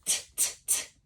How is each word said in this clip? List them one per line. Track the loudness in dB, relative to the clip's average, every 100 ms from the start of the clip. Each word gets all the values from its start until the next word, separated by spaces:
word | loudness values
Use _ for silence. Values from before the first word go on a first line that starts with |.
T, | 0 -2 -2 -2
t, | -2 -2 -2
t. | -2 -2 -14